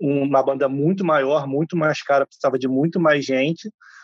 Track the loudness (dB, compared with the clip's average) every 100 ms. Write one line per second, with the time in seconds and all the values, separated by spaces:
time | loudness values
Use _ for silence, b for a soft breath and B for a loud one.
0 | -2 0 2 2 2 0 -2 0 0 0
1 | 0 0 2 0 -2 -4 -2 -2 -2 -2
2 | 0 0 0 -4 -2 -2 0 0 0 2
3 | 2 2 0 0 0 -4 -10 -18 B B